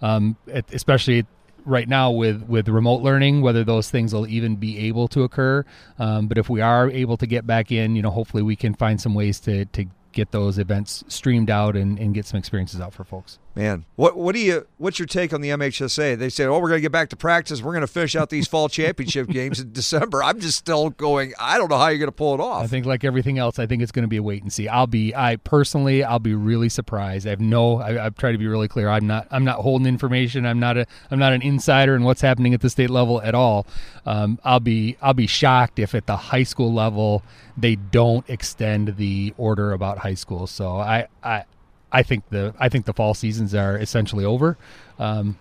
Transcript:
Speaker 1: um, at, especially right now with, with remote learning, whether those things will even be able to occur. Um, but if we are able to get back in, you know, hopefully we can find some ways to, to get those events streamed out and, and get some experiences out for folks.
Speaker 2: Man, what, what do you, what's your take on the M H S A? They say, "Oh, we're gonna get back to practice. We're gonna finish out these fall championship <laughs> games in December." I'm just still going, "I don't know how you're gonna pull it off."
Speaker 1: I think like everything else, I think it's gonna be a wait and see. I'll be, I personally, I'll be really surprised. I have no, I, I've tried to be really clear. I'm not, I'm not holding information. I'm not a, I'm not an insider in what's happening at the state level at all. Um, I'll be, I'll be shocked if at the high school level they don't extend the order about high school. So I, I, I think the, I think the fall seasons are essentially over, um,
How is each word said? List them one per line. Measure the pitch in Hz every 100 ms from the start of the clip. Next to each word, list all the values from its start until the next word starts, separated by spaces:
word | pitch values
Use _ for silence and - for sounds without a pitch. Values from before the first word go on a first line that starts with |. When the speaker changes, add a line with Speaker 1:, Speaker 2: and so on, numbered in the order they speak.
Speaker 1:
um, | 110 110 107 110 -
at, | 135 -
especially | 131 - 135 - 117 110 _ _ - 139
right | 127 117
now | 135 127
with, | 117 113 107
with | 113 113 110
remote | 110 117 120
learning, | 135 135 139 143
whether | 127 117
those | 113 113 -
things | 127 113
will | 107 110
even | 113 113 104
be | 107 104
able | 107 113 120
to | 143
occur. | 127 - 131 139 139 - - -
Um, | 110 107 107
but | 113
if | 107
we | 110
are | 113 120 127
able | 131 123 117
to | 117
get | 120 113
back | 113 107
in, | 113 110 113
you |
know, | 104
hopefully | 101 113 110
we | 107 107
can | 113
find | 104 110 104
some | 117
ways | 104 104 95
to, | - 98 101
to | - 92 - _
get | - 104
those | 107 101 98
events | 95 101 101 - -
streamed | - 135 120 110
out | 104 104 101
and, | 98 101
and | 107 104
get | 101
some | 101
experiences | - 101 90 92
out | 90
for | -
folks. | 92 92 - - -
Speaker 2:
Man, | 101 107 92 82 -
what, | 165 175
what | 175
do | 220
you, | 202 165 - -
what's | 180 -
your | 160
take | 180 170
on | 151
the | 143
M | 143
H | 139 -
S | 131 -
A? | 147 117
They | 127
say, | - 135
"Oh, | 156
we're | 170
gonna | 165
get | 151
back | 165 156
to | -
practice. | 165 170 151 139
We're | 131
gonna | 170 139
finish | 175 156 160
out | 151
these | 151 -
fall | 160 151
championship | - 160 185 127 139 123
<laughs> |
games | 135 135 131
in | 127
December." | 120 - 156 220 135
I'm | 147 226
just | 165 -
still | - 151 151
going, | 123 147 143 135 101
"I | 120 226
don't | 175
know | 135
how | 156
you're | 151
gonna | 147
pull | - 151
it | 135
off." | 233 151
Speaker 1:
I | 113
think | 131 127
like | 127
everything | 135 131 131 135
else, | 120 117
I | 113
think | 120
it's | 120
gonna | 127 113
be | 107
a |
wait | 104 101
and | 101
see. | - 107
I'll | 123 127
be, | 113 110
I | 135 123 113
personally, | - 147 139 147 139 135
I'll | 127 117
be | 110
really | 107 107 117 117
surprised. | - - 107 98 98 104
I |
have | 101
no, | 110 117 117 117
I, | 107 113 110
I've | -
tried | 127
to | 113
be | 107
really | 110 107
clear. | 117 104
I'm | 107 107
not, | 110 -
I'm | 131
not | 131 113
holding | 117 131 131
information. | 123 131 127 123 131 120
I'm | 120
not | 120 120
a, | 117 - -
I'm | 135
not | 135
an | 127
insider | 139 139 - 135 135 131
in |
what's | 123 127
happening | 135 123 123
at | 123
the | 127
state | - 123
level | 127 120 117
at | 107 123
all. | 123 104 - - - - -
Um, | 107 104 117 131
I'll | 127
be, | 117 113 110 127
I'll | 139
be | 127 107
shocked | - 139 127 120 -
if | 104
at | 113 -
the | 98
high | - 131
school | 123 - 117
level | 113 110 104 107 104 - - - -
they | 117 104
don't | 98 120 120 120 -
extend | 120 - - 107 104 107 101
the | 101 98 101 -
order | 110 104 104
about | 92 98 98
high | 98
school. | 92 - 87 90
So | - 95 92
I, | 104 117 110 _
I, | 123 110 - _ _ _ -
I | 131
think | - 110 -
the, | 104 101 -
I | 127
think | 127 110
the |
fall | 104 107
seasons | 104 110 110 101
are | 104 98 101
essentially | 107 120 107 107
over, | 101 123 160 - - - - -
um, | 107 107 104 98